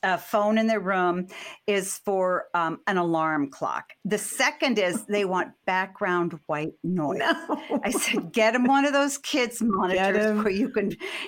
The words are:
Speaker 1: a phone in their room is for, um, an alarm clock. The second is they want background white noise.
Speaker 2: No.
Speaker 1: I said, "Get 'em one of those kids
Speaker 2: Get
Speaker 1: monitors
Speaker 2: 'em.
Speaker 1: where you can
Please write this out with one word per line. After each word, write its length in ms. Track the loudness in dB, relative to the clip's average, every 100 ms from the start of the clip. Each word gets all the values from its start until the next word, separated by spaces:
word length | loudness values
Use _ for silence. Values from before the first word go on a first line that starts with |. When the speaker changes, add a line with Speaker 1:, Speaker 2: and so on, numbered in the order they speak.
Speaker 1:
a 160 | 0 0
phone 400 | 0 2 4 4
in 80 | 2
their 140 | 2
room 480 | 0 2 2 0 -4 -10 -16 -8 -2
is 320 | 0 -2 -6
for, 480 | -2 0 2 0 0 0
um, 240 | 0 -2 -2
an 100 | 0
alarm 540 | 2 2 2 0 -2
clock. 420 | -4 -6 -6 -8 -10
The 140 | -4 -4
second 640 | -4 0 0 0 0 2
is 260 | 0 -2 -2
they 180 | -2
want 280 | 0 -2 -4 -6 -2
background 720 | -2 -2 -4 0 0 0 -4 -4
white 260 | -4 -4 -6
noise. 360 | -4 -2 0 0
Speaker 2:
No. 600 | 0 -2 -4 -6 -4 -4
Speaker 1:
I 80 | -2
said, 420 | -2 -2 -2 -2
"Get 220 | 2 2 4
'em 80 |
one 220 | 4 4 4
of 80 |
those 260 | 2 0 -2
kids 400 | -4 -2 -2 -2
Speaker 2:
Get 80 | 0
Speaker 1:
monitors 560 | 0 2 2 2 2 2
Speaker 2:
'em. 180 | 2
Speaker 1:
where 80 | 0
you 180 | 0 0
can 280 | 0 -2 -4 -10 -10